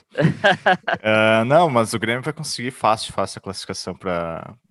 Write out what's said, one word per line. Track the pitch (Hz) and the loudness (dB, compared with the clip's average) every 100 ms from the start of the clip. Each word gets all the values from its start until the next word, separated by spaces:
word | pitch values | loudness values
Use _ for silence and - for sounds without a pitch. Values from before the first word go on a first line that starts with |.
| _ | _
<laughs> | - 160 - 202 180 202 180 - - | 0 0 2 0 2 2 0 -2 -4
Ah, | 107 110 110 113 117 | 2 4 4 4 4
não, | 151 170 | 4 4
mas | 120 107 | 2 0
o | 113 | -2
Grêmio | 110 123 | -2 -4
vai | 139 | -4
conseguir | 147 151 - 123 | -8 -8 -8 -8
fácil, | - 107 110 - | -2 0 0 -2
fácil | - 98 - | -4 -6 -6
a | |
classificação | - 92 - 95 - 87 | -12 -12 -10 -10 -10 -8
pra, | 95 87 85 82 - - _ | -4 -4 -4 -8 -12 -18 _